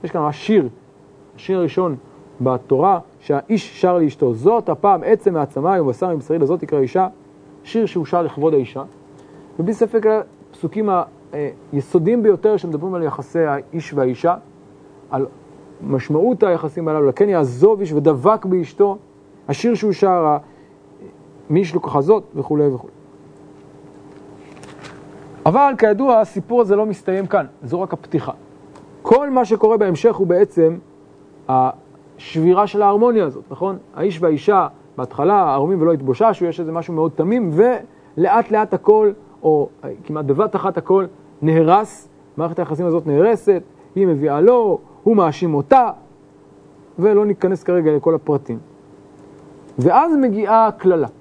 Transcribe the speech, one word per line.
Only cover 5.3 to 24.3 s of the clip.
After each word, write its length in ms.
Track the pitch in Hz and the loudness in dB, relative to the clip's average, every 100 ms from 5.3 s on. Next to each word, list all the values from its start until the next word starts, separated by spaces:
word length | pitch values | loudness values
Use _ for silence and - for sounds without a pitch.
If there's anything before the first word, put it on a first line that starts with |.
מעצמי 460 | 165 143 135 156 190 | -2 -4 -2 -2 0
ובשר 280 | 143 120 185 | -2 -2 -4
מבשרי, 300 | 160 - 165 | -4 -4 0
לזאת 220 | 139 170 | 0 -2
תקרא 180 | 147 147 | -2 -2
אישה", 300 | 127 185 185 - - - - - | 0 0 -2 -6 -20 -20 -20 -20
שיר 240 | - 233 208 | -6 -2 -2
שהוא 200 | 180 151 | -4 -2
שר 160 | 175 | -2
לכבוד 320 | 160 - 156 | -2 -2 0
האישה, 280 | 147 123 - - - - - - - - - | 0 -2 -10 -16 -20 -20 -20 -20 -20 -18 -6
ובלי 160 | 170 | -6
ספק 320 | 220 226 226 214 220 - - - | -2 0 2 2 0 -4 -18 -20
הפסוקים 380 | - 165 214 208 | -10 -8 -4 0
ה-, 140 | 185 - - - | -2 -2 -12 -14
אה, 160 | 151 143 - - | -8 -8 -10 -8
יסודיים 500 | 143 135 175 165 240 | -6 0 0 2 2
ביותר 340 | 214 185 214 208 | 2 2 0 0
שמדברים 380 | 175 151 185 | -4 -6 -6
על 80 | 185 | -4
יחסי 360 | 156 135 131 170 | -6 -6 -8 -2
האיש 560 | 156 139 131 165 151 | -2 -2 -6 -12 -8
והאישה, 400 | 143 127 123 170 185 - - - - - - - | -2 -2 0 -2 -2 -8 -20 -20 -20 -20 -20 -10
על 160 | 131 135 - - - - - | -6 -6 -10 -20 -20 -20 -14
משמעות 600 | 139 135 - 151 214 240 | -6 -4 -2 0 0 2
היחסים 460 | 202 165 156 175 160 | 2 0 -4 -6 -4
הללו, 200 | 156 143 | 0 0
"לכן 200 | - 208 | 2 2
יעזוב 520 | 180 135 123 196 208 | 2 0 2 2 2
איש 120 | 185 | -2
ודבק 520 | 151 151 139 165 185 | 0 0 2 2 0
באשתו", 540 | 190 185 156 - 202 196 _ - - - - | 0 -4 -4 -2 -2 -2 _ -20 -20 -18 -8
השיר 260 | 143 240 | -4 -2
שהוא 180 | 220 214 | 0 -2
שר, 340 | 180 196 180 156 | 0 0 2 0
ה-, 120 | 147 - - - - - - - - - - - | -2 -6 -20 -20 -20 -20 -20 -20 -20 -20 -20 -2
"מאיש 240 | 156 180 | -2 0
לוקחה 260 | 165 147 139 | -4 -4 -2
זאת", 240 | 143 214 - | -2 -4 -6
וכולי 320 | 151 135 151 147 | -12 -6 -2 -2
וכולי. 260 | 123 - - - - - - - - - - - - - - - | -4 -14 -20 -20 -20 -20 -20 -20 -20 -20 -20 -20 -20 -20 -20 -20